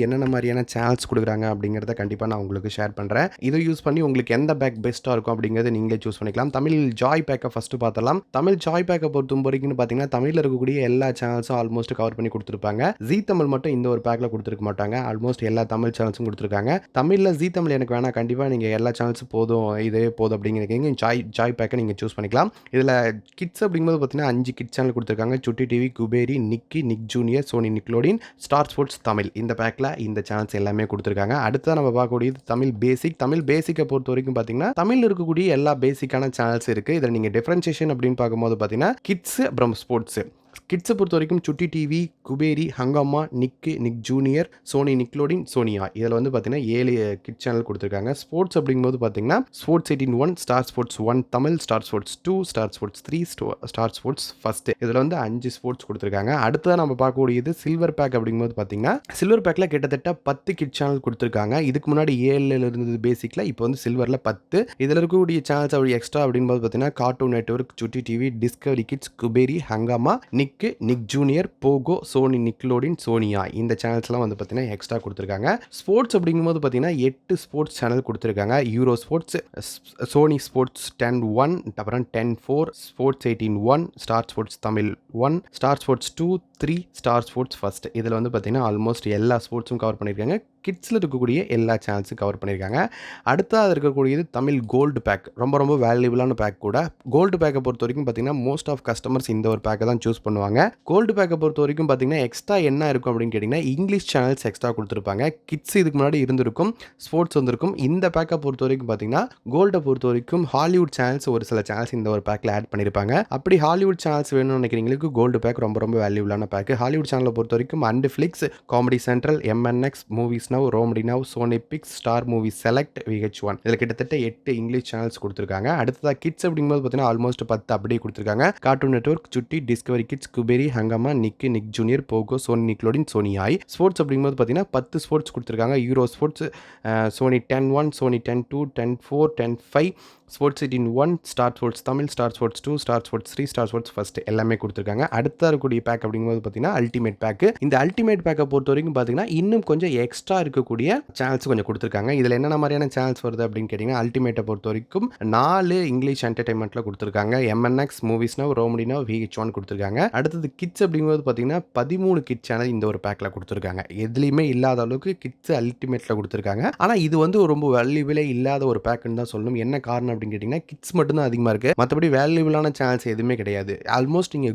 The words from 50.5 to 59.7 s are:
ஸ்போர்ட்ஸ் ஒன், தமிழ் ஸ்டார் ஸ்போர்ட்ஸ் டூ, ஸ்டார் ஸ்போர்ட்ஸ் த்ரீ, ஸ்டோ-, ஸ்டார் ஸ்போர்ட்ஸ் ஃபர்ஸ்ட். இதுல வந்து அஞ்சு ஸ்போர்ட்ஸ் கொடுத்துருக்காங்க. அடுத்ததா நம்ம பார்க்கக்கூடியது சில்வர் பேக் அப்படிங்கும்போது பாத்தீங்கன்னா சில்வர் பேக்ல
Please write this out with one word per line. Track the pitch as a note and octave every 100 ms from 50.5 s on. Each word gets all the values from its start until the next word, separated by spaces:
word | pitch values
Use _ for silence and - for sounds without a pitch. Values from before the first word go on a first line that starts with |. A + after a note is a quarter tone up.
| B2+ B2
ஸ்போர்ட்ஸ் | - A#2+ - A2
ஒன், | B2+ B2 B2
தமிழ் | D3 E3 -
ஸ்டார் | A2 -
ஸ்போர்ட்ஸ் | G#2+ - - F3+
டூ, | F#3+ F3+
ஸ்டார் | A2+ G#2+ -
ஸ்போர்ட்ஸ் | G2+ - -
த்ரீ, | D#3+ E3+
ஸ்டோ-, | - G#2 - -
ஸ்டார் | - A2+ -
ஸ்போர்ட்ஸ் | B2+ D3 - -
ஃபர்ஸ்ட். | A2 A2 - - A#2+
இதுல | B2
வந்து | D3 E3+ A2
அஞ்சு | A#2+ B2 -
ஸ்போர்ட்ஸ் | B2+ A#2+ -
கொடுத்துருக்காங்க. | G#2 G#2 G2 G#2+ D3 A2+
அடுத்ததா | D3 F3+ F3
நம்ம | D3+ B2+
பார்க்கக்கூடியது | C3 C3 C3 B2 C3+ E3+
சில்வர் | - E3 E3+ D#3
பேக் | C3+ B2
அப்படிங்கும்போது | A2+ A2+ A#2 G#2+
பாத்தீங்கன்னா | G2+ G#2 C3 C4 - -
சில்வர் | F#3 A3+ F#3
பேக்ல | E3 F#3